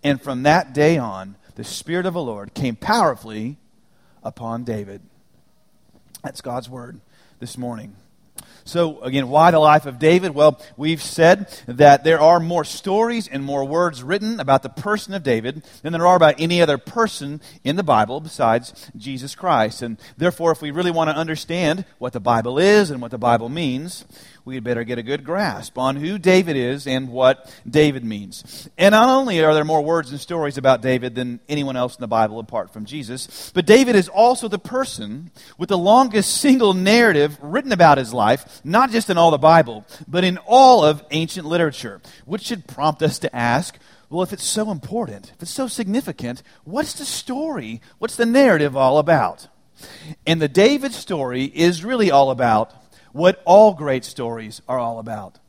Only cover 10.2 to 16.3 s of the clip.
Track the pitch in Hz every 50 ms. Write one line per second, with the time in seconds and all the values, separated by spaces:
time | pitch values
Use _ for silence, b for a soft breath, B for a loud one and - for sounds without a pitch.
10.2 | 180 185 147 139 147 151 143 - B B B - 143 156 165 151 - - - -
11.2 | 165 165 185 202 202 - B B B B 123 123 147 143 143 139 - 160 160 160
12.2 | 151 160 170 175 165 165 175 170 151 - - - - 196 190 208 226 233 240 233
13.2 | 214 - 135 139 139 139 139 139 135 135 147 165 180 175 151 123 127 131 175 202
14.2 | 202 220 226 220 160 135 135 135 - 135 - - - 208 208 214 - - 190 196
15.2 | 160 139 120 113 110 123 139 156 b b b b b 147 170 165 165 180 185 180
16.2 | 165 151